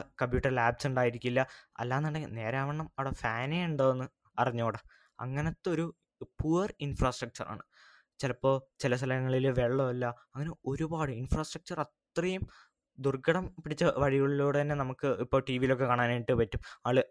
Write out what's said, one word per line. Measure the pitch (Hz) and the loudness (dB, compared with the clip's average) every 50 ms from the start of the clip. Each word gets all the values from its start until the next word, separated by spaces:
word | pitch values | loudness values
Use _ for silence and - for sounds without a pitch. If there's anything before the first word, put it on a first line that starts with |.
| 135 - _ | -2 -4 _
കമ്പ്യൂട്ടർ | - 131 123 123 127 - 131 127 | -4 -2 0 0 2 2 2 2
ലാബ്സ് | 123 117 120 120 - - | 4 4 2 2 2 -2
ഉണ്ടായിരിക്കില്ല. | 139 131 127 123 120 117 117 - 123 123 127 131 - - - - _ _ - | -2 2 2 2 2 0 0 -2 0 0 0 0 0 -4 -20 -20 _ _ -6
അല്ലാന്നുണ്ടെങ്കിൽ | 120 123 131 139 156 156 151 156 147 - 113 | -4 -2 0 0 0 -2 -2 -4 -6 -6 -8
നേരാവണ്ണം | 113 110 110 127 135 135 143 147 156 160 - | -6 -4 -4 -2 -2 -2 -2 -4 -6 -6 -8
അവിടെ | _ - 135 135 120 | _ -4 -4 -4 -4
ഫാനേ | - - 117 113 117 127 143 160 180 180 | -4 -2 -2 -2 -2 -2 -2 -2 -2 -2
ഉണ്ടോ | 165 151 139 135 131 | -2 2 4 4 4
എന്ന് | 131 127 127 - _ _ _ _ - - | 4 2 -2 -8 _ _ _ _ -2 0
അറിഞ്ഞൂടാ. | 123 123 117 117 117 113 107 - - - _ _ _ _ _ - | 0 0 2 0 -2 -2 -2 -4 -8 -16 _ _ _ _ _ -12
അങ്ങനത്തെ | 117 131 135 143 151 165 165 - - 185 | -8 -6 -4 -2 -2 -4 -4 -4 -4 -2
ഒരു | 165 151 170 165 - _ _ _ _ - 131 - _ - | -2 -2 -2 -4 -6 _ _ _ _ -18 -18 -14 _ -4
പുവർ | - 156 165 175 196 214 - - | -2 0 2 2 0 -2 -4 -6
ഇൻഫ്രാസ്ട്രക്ചർ | 143 143 135 - 135 127 123 - 127 123 - - - - | -6 -6 -2 0 0 0 0 -2 -8 -10 -8 -10 -10 -10
ആണ്. | 110 98 - _ _ - - - - - _ _ _ - | -10 -12 -14 _ _ -20 -20 -20 -20 -20 _ _ _ -4
ചിലപ്പോൾ | - 131 123 - - 135 135 131 - _ _ - | -4 -4 -2 0 2 2 2 2 0 _ _ -4
ചില | - 131 127 | 0 0 0
സ്ഥലങ്ങളിൽ | 127 139 131 127 131 131 131 131 127 131 135 | 0 0 0 0 0 0 2 2 2 2 2
വെള്ളമില്ല. | 123 127 123 117 127 135 135 127 123 123 123 120 120 - _ _ | 2 2 2 2 2 2 0 0 0 -2 -2 -4 -4 -6 _ _
അങ്ങനെ | - 131 147 165 - - - | -10 -8 -8 -8 -8 -8 -6
ഒരുപാട് | 131 139 135 160 156 170 160 156 135 120 | -6 -4 -2 -2 -2 -2 -2 -2 -2 -4
ഇൻഫ്രാസ്ട്രക്ചർ | 117 131 131 - 156 156 - - 165 - - 277 160 | -4 -2 -2 0 -2 -2 -4 -8 -12 -12 -10 -6 -6
അത്രയും | 143 - _ _ _ _ - - 170 185 185 190 - - - - - _ _ _ _ _ _ - | -6 -6 _ _ _ _ -4 -2 -2 0 -2 -4 -6 -8 -12 -18 -20 _ _ _ _ _ _ -4
ദുർഘടം | 131 139 131 131 - 165 165 185 185 - - | -2 -2 -2 0 2 2 2 2 0 -4 -10
പിടിച്ച | - - 156 151 - 175 160 - | -10 -8 -6 -2 2 2 2 4
വഴികളിലൂടെ | - 143 139 135 139 139 139 143 143 143 143 139 147 | 4 2 4 4 4 4 4 2 2 2 2 2 2
തന്നെ | 143 147 147 | 2 0 0
നമുക്ക് | 143 135 127 131 - - 139 120 92 | -2 -2 -4 -4 -2 0 0 0 0
ഇപ്പോൾ | 120 - - 135 | 0 2 2 2
ടി | 131 - 127 | 2 2 -2
വിയിലൊക്കെ | 127 131 127 135 120 135 | 0 2 2 2 2 2
കാണാനായിട്ട് | 123 123 120 123 120 120 120 113 - 127 | 2 2 2 2 2 2 0 0 2 2
പറ്റും | 117 113 101 - 117 - - - - - | 2 2 0 0 -8 -10 -10 -14 -6 0
ആള്, | 120 123 131 - - | 2 4 4 4 4